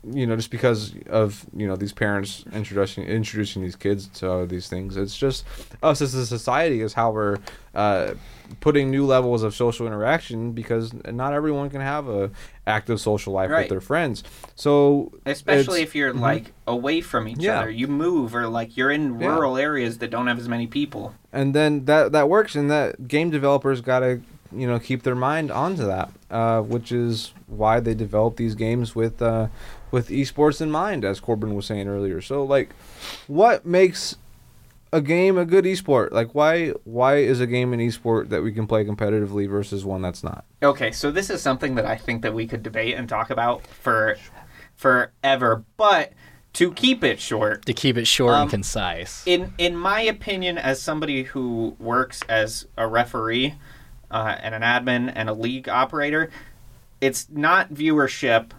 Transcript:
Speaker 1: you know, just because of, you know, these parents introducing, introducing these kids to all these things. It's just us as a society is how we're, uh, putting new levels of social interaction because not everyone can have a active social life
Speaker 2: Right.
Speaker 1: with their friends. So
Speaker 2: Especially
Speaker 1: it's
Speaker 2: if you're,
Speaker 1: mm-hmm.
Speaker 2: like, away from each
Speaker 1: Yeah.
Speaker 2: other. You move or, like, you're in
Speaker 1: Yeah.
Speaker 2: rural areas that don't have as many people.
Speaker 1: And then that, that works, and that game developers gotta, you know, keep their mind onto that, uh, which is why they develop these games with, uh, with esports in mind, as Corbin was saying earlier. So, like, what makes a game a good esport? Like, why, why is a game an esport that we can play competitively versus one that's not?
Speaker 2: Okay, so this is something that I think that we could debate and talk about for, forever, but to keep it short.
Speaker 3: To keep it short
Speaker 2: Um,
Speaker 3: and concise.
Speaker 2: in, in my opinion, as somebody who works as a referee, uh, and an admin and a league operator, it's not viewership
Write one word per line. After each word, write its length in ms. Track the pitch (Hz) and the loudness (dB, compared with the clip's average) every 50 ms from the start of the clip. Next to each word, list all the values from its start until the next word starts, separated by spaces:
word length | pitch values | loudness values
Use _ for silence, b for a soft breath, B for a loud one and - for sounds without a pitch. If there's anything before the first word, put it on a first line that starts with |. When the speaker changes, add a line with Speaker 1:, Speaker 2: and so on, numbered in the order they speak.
Speaker 1:
you 240 | - 110 123 139 127 | -12 -8 -4 -2 0
know, 80 | 117 113 | 0 0
just 160 | 113 113 - | -2 -4 -6
because 440 | - 113 - 123 117 107 107 - - - - - | -6 0 2 2 2 2 -4 -10 -12 -16 -10 -2
of, 340 | - 110 107 104 104 - - - - | 2 2 2 2 -2 -8 -18 -14 -8
you 120 | - 107 | -6 -4
know, 100 | 98 95 | -4 -2
these 160 | 95 101 101 | -4 -4 -6
parents 500 | - - 117 104 101 101 98 98 - - - - - | -4 -2 -2 0 0 -2 -4 -6 -10 -14 -16 -10 -8
introducing, 500 | 107 104 - 101 101 98 95 - - 90 | -8 -8 -4 0 0 0 0 -2 -10 -6
introducing 560 | - 101 113 107 - - 107 104 98 - 95 | -4 -2 -2 -2 -4 -4 -4 -4 -4 -4 -6
these 160 | 92 90 87 | -6 -6 -8
kids 300 | - - 98 101 98 95 98 - - | -4 -2 -2 -2 -2 -4 -14 -12 -6
to 100 | - 92 | -4 -2
all 160 | 92 90 90 | -2 -2 -2
these 200 | 87 90 90 87 | -4 -6 -8 -8
things. 300 | - 92 90 95 95 95 | -8 -8 -8 -8 -6 -4
It's 180 | 98 98 98 - | -4 -6 -6 -4
just 280 | - 139 135 131 - B B B B B B B B | -2 0 0 0 -2 B B B B B B B B
us 180 | - 160 147 - | 2 2 2 2
as 140 | 147 135 123 | 0 -2 -2
a 100 | 131 123 | -4 -4
society 560 | 113 123 113 - 131 123 147 165 165 135 110 | -4 -6 -4 -2 0 0 2 2 2 0 0
is 140 | 110 107 - | -2 -2 0
how 160 | 120 117 117 | 0 0 2
we're, 260 | 107 107 104 101 101 101 B B B B B B - | 2 2 0 0 0 -2 B B B B B B -2
uh, 400 | - 104 104 101 92 62 50 50 50 B B B B B B - - | 0 2 2 2 2 0 -2 -6 -10 B B B B B B -18 0
putting 300 | - 151 147 143 139 135 | 0 4 4 4 2 2
new 140 | 135 139 139 | 2 2 4
levels 380 | 135 131 127 127 123 120 113 | 4 4 4 4 4 2 2
of 120 | 110 107 101 | 0 -2 0
social 320 | - 123 120 113 - 120 113 | 0 0 0 0 -2 -6 -6
interaction 640 | 107 104 107 123 151 165 - - 120 113 117 120 | -4 -2 0 0 0 0 -2 -6 -8 -6 -6 -6
because 400 | 117 117 110 - 117 113 113 113 117 113 - | -6 -8 -4 -2 -2 -2 -2 -4 -10 -12 -12
not 300 | - 117 120 127 139 143 | -10 -6 -4 -4 -2 -2
everyone 340 | 147 151 156 147 143 139 143 | 0 0 0 -2 -2 -4 -6
can 120 | 139 139 | -6 -6
have 260 | 135 135 143 151 143 131 | -4 -4 -4 -4 -4 -4
a 220 | 107 101 98 95 101 B B B B B - | -2 -2 -2 -2 -6 B B B B B -4
active 320 | 101 107 107 - - 117 104 | -2 -2 -2 0 -2 -4 -2
social 320 | - 110 107 101 - 101 98 | 0 0 0 0 -2 -4 -2
life 160 | 95 95 92 | -2 0 2
Speaker 2:
Right. 120 | - 160 - | 0 0 0
Speaker 1:
with 40 | - | 0
their 120 | 98 92 | -4 -6
friends. 400 | 92 - 143 165 170 135 107 - B B B B B B B | -2 -2 0 0 0 -2 -4 -8 B B B B B B B
So 580 | - - 147 143 143 143 143 143 143 - - - - - | -2 2 4 6 6 6 6 6 4 0 -4 -12 -10 -6
Speaker 2:
Especially 560 | 135 143 139 - - 147 139 135 127 185 170 | -6 -6 -4 0 4 4 4 4 2 0 -2
Speaker 1:
it's 80 | 160 156 | -2 -2
Speaker 2:
if 40 | - | -2
you're, 160 | 147 143 131 | -2 0 0
Speaker 1:
mm-hmm. 100 | 123 127 | 0 0
Speaker 2:
like, 300 | 117 113 - 165 113 - - - - | 0 0 0 0 -4 -12 -20 -10 -6
away 340 | - 120 123 120 143 165 165 | -4 -4 -2 -2 0 -2 -2
from 240 | 165 - - 120 110 110 | -2 -2 -4 -4 -4 -4
each 120 | 120 139 | -6 -2
Speaker 1:
Yeah. 180 | 170 208 220 - | -2 0 0 0
Speaker 2:
other. 100 | 110 110 | -2 -4
You 180 | 110 117 127 143 | -4 -4 -2 -2
move 460 | 143 143 160 175 180 156 127 113 117 | 0 0 0 2 2 0 0 0 -2
or, 120 | 120 117 117 | -4 -4 -2
like, 260 | 113 117 113 113 - | -2 -4 -4 -4 -2
you're 160 | 131 127 135 | 0 0 2
in 280 | 143 151 151 139 120 113 | 2 0 0 -2 -2 -2
Speaker 1:
Yeah. 140 | 170 185 160 | -2 0 0
Speaker 2:
rural 240 | 160 151 131 127 131 | 2 0 0 0 0
areas 400 | 143 151 151 135 120 113 113 113 | 0 0 0 -2 -2 -4 -4 -6
that 120 | 120 113 | -8 -6
don't 180 | 117 117 123 123 | -4 -2 0 0
have 100 | 120 120 | -2 -2
as 100 | 117 120 | -4 -4
many 180 | 120 117 117 113 | -4 -4 -4 -4
people. 440 | - 139 147 147 - 110 98 104 98 - _ _ | -2 -4 -4 -4 -6 -12 -12 -12 -14 -18 _ _
Speaker 1:
And 220 | - 113 135 139 135 | -2 0 0 2 4
then 300 | 151 156 151 151 143 131 | 4 4 4 2 0 2
that, 260 | 139 151 156 139 - | 4 6 6 6 4
that 160 | 147 151 143 147 | 4 4 4 6
works, 240 | 180 214 214 - - | 6 4 4 2 0
and 160 | 147 143 143 | -2 0 2
that 380 | 151 151 135 98 - - 131 120 | 2 2 0 0 -4 -6 -6 -2
game 220 | 143 147 165 175 | 0 0 2 2
developers 500 | 156 147 139 139 139 139 131 139 135 123 | 0 2 2 4 4 4 2 0 0 0
gotta, 400 | 113 131 127 127 127 127 127 120 117 - - - _ - | 0 0 2 2 2 2 0 -2 -6 -16 -20 -20 _ -14
you 160 | - 110 131 123 | -8 -4 -2 0
know, 100 | 120 117 | 0 -2
keep 240 | - - 135 120 | 0 -2 -4 -2
their 140 | - 135 127 | 0 -2 -2
mind 340 | 123 127 139 151 160 156 143 | 0 0 0 0 0 -2 -2
onto 340 | - - 143 180 196 165 120 | -2 -2 -2 -2 -2 -2 -2
that, 260 | 98 92 92 - - - - - - | -2 -2 -2 -4 -6 -8 -20 -12 -6
uh, 300 | - 113 113 113 113 113 | -2 0 2 2 2 2
which 320 | 107 110 117 120 113 - | 0 0 -4 -4 -2 -2
is 420 | 120 120 120 117 113 113 - - - - - - | -2 0 0 0 -2 -4 -6 -10 -16 -20 -16 -14
why 320 | - 104 107 107 113 120 | -4 0 2 4 4 4
they 140 | 117 113 113 | 2 0 -2
develop 420 | 110 113 101 101 107 110 117 113 | -2 -4 0 0 2 2 2 0
these 180 | - 117 113 107 | -2 -4 -2 -2
games 400 | 110 113 113 117 123 120 113 - | -2 -2 0 0 0 -2 -4 -2
with, 260 | 117 113 113 117 - | -2 -2 -2 -2 0
uh, 280 | 120 117 113 113 110 110 B B B B B B B B | 0 0 2 0 -2 -2 B B B B B B B B
with 180 | - 123 117 - | -2 -2 -2 0
esports 520 | - 139 139 131 - 143 151 151 151 - | -2 -2 -2 -2 2 4 4 4 4 0
in 100 | 160 156 | -4 -2
mind, 340 | 151 156 185 214 196 139 104 | -2 -2 -2 -2 -2 -2 -2
as 140 | 98 98 - | -2 -4 -4
Corbin 380 | - - 113 107 110 110 104 | -2 -2 -2 -2 -2 -4 -4
was 100 | 101 98 | -6 -4
saying 220 | - 110 101 98 101 | -4 -4 -4 -4 -4
earlier. 320 | 101 98 101 95 90 82 | -4 -2 -2 -2 -4 -6
So, 220 | - - 135 143 139 | -6 -4 -4 -2 2
like, 260 | 135 139 135 - - - B B B B B B B B B B | 4 4 2 2 0 -8 B B B B B B B B B B
what 400 | B 143 160 214 240 - - - | B 4 6 6 6 6 4 0
makes 480 | 170 175 185 190 185 - - - - - - - - - - - - - - - - _ - _ _ | 2 6 6 6 6 4 -2 -8 -8 -10 -12 -18 -20 -20 -20 -20 -20 -20 -20 -20 -20 _ -20 _ _
a 80 | - 160 | 0 0
game 360 | 143 139 165 175 185 196 190 | 2 2 2 4 4 4 4
a 80 | 180 175 | 2 2
good 200 | 165 180 196 185 | 6 4 6 6
esport? 480 | 190 190 185 190 - 139 120 101 - | 4 0 0 2 2 4 4 4 2
Like, 200 | - 110 117 113 - | 2 0 0 0 2
why, 340 | 147 147 156 165 170 165 151 - - - | 4 4 4 4 2 0 -2 -4 -6 -10
why 320 | 113 113 120 127 135 143 | -6 0 2 4 6 6
is 240 | 143 139 113 131 120 | 6 6 4 4 2
a 60 | 127 | 2
game 260 | 120 120 123 123 123 | 0 2 0 2 2
an 80 | 123 117 | 0 0
esport 480 | 117 120 110 - - 117 113 107 - 101 | 0 0 -2 -2 0 2 2 2 2 0
that 140 | 104 80 | -2 0
we 100 | 85 113 | 0 -2
can 160 | 101 113 110 104 | -2 -2 -2 0
play 160 | 113 110 104 | 2 0 2
competitively 640 | 104 104 - 110 101 107 107 104 98 101 104 101 98 | 0 -2 -2 0 2 2 2 0 0 0 -2 -2 0
versus 340 | 98 101 101 101 101 98 95 | 0 -2 -2 -2 -6 -6 -4
one 160 | 98 95 95 | -4 -4 -4
that's 220 | 92 90 87 - | -4 -4 -6 -6
not? 220 | - - - - - _ _ _ | -10 -10 -10 -10 -16 _ _ _
Speaker 2:
Okay, 300 | 147 143 131 120 120 110 | 2 2 2 2 -4 -4
so 180 | - - 147 147 | -4 -2 -4 -2
this 180 | 147 185 196 - | -2 -2 -4 -2
is 140 | 127 110 | -6 -2
something 320 | - 139 131 127 151 135 127 | -2 -2 -2 0 -2 -2 -2
that 100 | 117 104 | -2 -2
I 120 | 90 - | -2 -4
think 260 | - - - 117 117 | -6 -4 -6 -6 -4
that 100 | 113 113 | -4 -4
we 140 | 107 113 113 | -4 -4 -6
could 160 | 113 120 113 | -6 -6 -8
debate 320 | 110 117 104 113 113 117 117 | -8 -6 -4 -4 -2 -2 -4
and 140 | 120 123 117 | -4 -6 -4
talk 220 | 123 107 113 - | -4 -4 -2 -2
about 360 | - 113 117 120 120 - - | -2 0 0 0 0 -2 -6
for, 500 | - - - - 131 117 110 107 110 104 - - - B B B B B B B B B | -18 -20 -6 -2 0 2 2 2 2 0 -2 -8 -20 B B B B B B B B B
forever, 880 | - - 135 127 123 113 - _ _ - 135 135 127 127 117 113 110 110 _ _ | 0 2 4 4 4 2 0 _ _ 2 2 2 4 4 2 2 2 -2 _ _
but 360 | - 220 208 196 165 147 - - b b b b b b b - | 2 4 6 6 4 2 -2 -8 b b b b b b b 2
to 180 | - 175 175 | 2 2 2
keep 300 | 175 - - 254 262 240 | 2 2 2 2 2 4
it 180 | - 131 104 - | 2 0 0 -2
short. 460 | - - 117 107 110 107 107 - - | -4 -4 -2 0 0 0 0 -2 -4
Speaker 3:
To 60 | - 120 | -6 -4
keep 220 | - - 135 117 | 0 2 2 2
it 100 | 120 113 | 2 2
short 280 | 107 - - 131 120 135 | 2 2 4 4 6 6
Speaker 2:
Um, 80 | 147 | 4
Speaker 3:
and 80 | 147 147 | 4 2
concise. 720 | 117 101 95 - - 110 98 90 85 85 87 - - - - | 0 -2 -4 -4 -4 -2 -2 -4 -4 -6 -8 -12 -12 -8 0
Speaker 2:
in, 260 | 180 180 175 185 190 - - | 0 2 2 0 -6 -4 -2
in 180 | 170 175 175 | -2 0 0
my 240 | 170 175 190 202 220 | 0 -2 0 0 2
opinion, 540 | 226 220 220 214 - 214 196 185 185 180 175 | 0 -2 -2 -4 -6 -6 -4 -4 -2 -4 -4
as 240 | 170 - 135 135 135 | -2 -2 -2 -2 -2
somebody 440 | - - 156 151 156 147 143 131 131 | -4 -4 -4 -4 -2 -2 -2 -4 -4
who 500 | 131 - 135 127 123 117 117 113 104 - - | -4 -6 -4 -4 -2 -2 -2 -4 -4 -6 -8
works 420 | 110 117 120 127 127 - - - - - | -4 0 0 0 0 0 -6 -12 -4 0
as 380 | 113 110 107 107 - - - - - 113 | 2 2 2 0 -4 -10 -12 -12 -6 -4
a 80 | 113 | -4
referee, 680 | 113 113 117 120 120 - 117 110 113 113 123 131 147 151 B B B B B B B B B B - | 0 2 0 0 0 -2 -4 -2 -2 0 0 0 -2 -4 B B B B B B B B B B -6
uh, 280 | - 110 110 107 - - | -4 -2 -2 -2 -4 -4
and 140 | - 110 113 | -6 -8 -6
an 80 | 110 | 0
admin 500 | 113 117 120 120 123 127 123 123 123 127 - | 2 2 2 2 2 0 0 0 0 -2 -4
and 120 | - 110 110 | -4 -4 -4
a 40 | 107 | -4
league 340 | 110 117 120 131 131 127 131 | -2 -2 -4 -4 -4 -6 -2
operator, 640 | 117 127 135 135 160 151 143 147 151 156 160 160 B B B B B B B B B B B B - - | 2 2 2 2 0 -2 -2 0 0 0 -2 -2 B B B B B B B B B B B B -6 0
it's 260 | 135 135 131 - - - | 0 0 0 -2 -10 -8
not 440 | 151 147 147 160 180 190 - - 151 | -6 0 2 4 4 4 2 0 -4
viewership 760 | 139 151 160 156 151 139 131 - - 143 123 113 113 113 113 - | -2 0 2 4 4 2 2 0 -2 2 4 4 4 2 0 -20